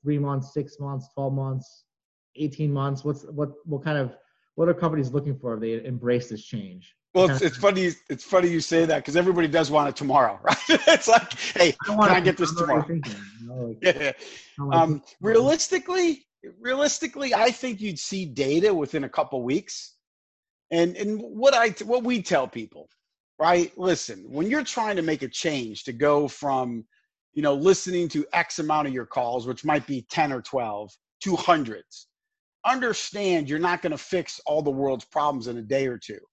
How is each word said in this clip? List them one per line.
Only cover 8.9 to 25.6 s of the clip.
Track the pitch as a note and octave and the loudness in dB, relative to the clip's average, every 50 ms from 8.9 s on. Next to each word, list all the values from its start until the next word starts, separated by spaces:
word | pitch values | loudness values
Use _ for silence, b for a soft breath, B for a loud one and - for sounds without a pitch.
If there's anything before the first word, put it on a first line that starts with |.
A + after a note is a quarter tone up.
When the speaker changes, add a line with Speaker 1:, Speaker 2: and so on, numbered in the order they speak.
| D#3 C#3+ B2+ | 2 0 -2
Speaker 2:
'cause | C#3+ C#3+ | 0 0
everybody | E3+ F3 F#3+ F3+ F3 E3 D3+ | 2 4 4 4 2 2 2
does | C#3+ E3 D#3+ C3 | 4 2 2 4
want | D3 D#3 F3+ C#3+ | 4 2 2 2
it | - | -2
tomorrow, | - D3 C#3 C#3+ C#3+ B2+ A2 G2 - | -4 -2 2 4 6 4 4 2 0
<laughs> | - | 0
right? | - - - - - | 0 0 0 2 2
It's | E4 - - - E4 - - A#3 | 2 4 8 6 6 6 6 6
like, | A3+ A#3 - - - B B B B | 6 6 6 2 -10 B B B B
"Hey, | G#3 F3 D#3+ - - - - | 4 4 4 4 0 -4 -4
Speaker 1:
I | G#3 | 2
want | G#3+ G#3+ F#3+ | 4 6 6
Speaker 2:
can | F#3 F#3 | 6 6
I | |
Speaker 1:
it | F3 | 6
Speaker 2:
get | F#3 F3 - | 2 2 2
this | F3 D3 D#3+ | 0 -2 0
Speaker 1:
tomorrow. | E3+ E3+ D#3+ D#3+ D3+ | -2 0 2 2 0
Speaker 2:
tomorrow?" | |
Speaker 1:
What | D3 D#3 | 0 0
are | E3+ | -4
you | D#3+ | -6
thinking? | C#3 A#2+ G#2 G2+ G2+ G2+ G#2+ A2+ | -6 -6 -10 -12 -14 -18 -18 -18
You | A#2 A#2 | -16 -14
know, | B2+ B2+ A#2+ A#2 | -10 -8 -8 -8
like, | A2 A2+ | -8 0
Speaker 2:
<laughs> | |
Yeah. | - F3+ - C#3 D3 C#3 - B B B B B B B B B | 2 2 2 2 0 -4 -4 B B B B B B B B B
Speaker 1:
I'm | C#3+ C#3 | -4 2
like, | E3 E3 | 4 4
Speaker 2:
Um, | E3 D#3+ D3+ | 6 4 2
Speaker 1:
"This | C#3 - - - _ | -2 -4 -16 -20 _
tomorrow." | F3 G#3+ A3+ | -2 0 2
Speaker 2:
realistically, | A3+ B3+ C#4 D#4+ D#4+ - - F#4+ F4 C4+ - F4+ F#4+ F4+ E4+ D4 - _ _ _ _ _ - - F#3+ | 2 4 2 2 2 0 -2 -2 -4 -2 -2 -2 0 2 0 0 -2 _ _ _ _ _ -20 -20 _
realistically, | A3+ A#3+ C4 C#4 D4 C#4+ - - D#4+ B3 - C#4+ C#4 C4 A3+ | -4 -4 0 2 2 0 0 -2 -6 -8 -6 -6 -4 -2 0
I | G3 A3+ B3 | 4 4 2
think | A#3 - - B3+ A3+ F#3+ | 2 0 -6 -6 -6 -4
you'd | G#3 G#3 E3+ D3 | -6 -6 -6 -6
see | - - G3 F#3+ F#3 | -8 -8 -6 -6 -6
data | D3+ A#2+ C#3 C3+ C3+ D3 E3 F#3+ G#3+ G3 | -6 -4 -2 0 2 2 4 4 4 2
within | E3 D3 C3 - D#3 C#3 | 2 -2 -2 -4 -4 -4
a | B2+ | -4
couple | - - D3 C3 C#3+ C3 A#2+ | -2 -2 -2 -2 -2 -6 -4
weeks. | B2 C#3 F#3+ - - - - - - _ _ _ _ _ _ _ _ _ _ _ _ _ _ _ - | -2 -2 -2 -4 -6 -14 -14 -14 -18 _ _ _ _ _ _ _ _ _ _ _ _ _ _ _ -4
And, | E3 E3+ E3+ F3 F3+ G3 | 2 2 2 2 0 -4
and | G#3 G#3 G#3+ G#3 | -4 -4 -4 -6
what | A#3 A3+ - G#3 B3 C#4 C4+ | -6 -10 -8 2 4 4 6
I, | A#3+ A#3 A3+ F#3 - G#3+ | 6 4 2 0 -4 -4
what | G#3 A#3+ B3 A3+ | -2 -2 0 0
we | A#3+ B3 A3 | 0 -2 -2
tell | F3 - F3+ C#3+ C3 - | -2 0 0 0 0 0
people, | - A#2 A2 - _ D2 D#2 _ _ _ _ _ _ _ _ _ _ - | -6 -12 -12 -12 _ -20 -20 _ _ _ _ _ _ _ _ _ _ -2
right? | D#3 E3+ F3 F3 F3 F3 - - | 2 4 4 4 2 0 -4 -4
Listen, | F3+ F#3 E3 - - - G#2+ F#2 F#2+ B2 | 0 0 0 0 -2 -10 -12 -14 -16 -12
when | B2+ D3 E3+ G#3+ | -6 -4 -4 -2
you're | C4+ D4+ B3+ | -2 -2 -4
trying | - - B3 A3 G#3+ G3+ F3+ | -4 -4 -4 -4 -2 -2 -2
to | D#3+ | -2
make | D#3+ D#3 C#3 | -2 -2 -4
a | C#3 B2 | -4 -8
change | - - - E3 D3+ C3+ | -8 -4 -4 -2 -2 -2